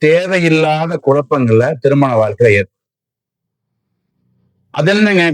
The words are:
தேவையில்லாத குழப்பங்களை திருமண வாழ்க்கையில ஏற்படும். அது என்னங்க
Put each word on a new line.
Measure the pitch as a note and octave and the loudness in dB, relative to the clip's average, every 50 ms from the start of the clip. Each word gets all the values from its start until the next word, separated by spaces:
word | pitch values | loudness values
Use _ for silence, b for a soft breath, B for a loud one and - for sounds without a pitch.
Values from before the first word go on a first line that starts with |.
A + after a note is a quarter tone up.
தேவையில்லாத | D#3 D3+ D#3+ F3 F#3 F#3 F#3+ F#3 E3+ E3 D#3 D#3 D#3 D#3 D#3 D#3 D#3+ E3+ E3+ D#3 | 0 2 2 2 0 -2 -2 -2 0 0 0 0 0 0 -2 -2 -4 -6 -6 -4
குழப்பங்களை | - C#3 C3+ D3 C#3+ - D#3 C#3 B2 A#2 A2+ A2+ A#2+ C#3+ D#3+ B2+ | -2 0 0 0 -2 -2 -2 -2 0 2 2 2 0 0 -4 -2
திருமண | - C#3 C#3+ C#3+ C#3 C3+ B2 | -2 0 0 0 0 0 0
வாழ்க்கையில | A2 G#2+ G#2 G#2 - A#2+ A2+ | -2 -2 -2 -2 0 0 2
ஏற்படும். | G2+ G2+ F#2+ - _ _ _ _ _ _ _ _ _ _ _ _ _ _ _ _ _ _ _ _ _ _ _ _ _ _ _ _ _ _ _ _ _ _ _ _ _ _ _ _ - | 2 0 -2 -6 _ _ _ _ _ _ _ _ _ _ _ _ _ _ _ _ _ _ _ _ _ _ _ _ _ _ _ _ _ _ _ _ _ _ _ _ _ _ _ _ -6
அது | C#3 C#3+ F3+ | -2 0 0
என்னங்க | G3+ G#3+ G#3+ G#3 G3 F3+ E3+ E3+ | 2 2 0 2 2 0 0 0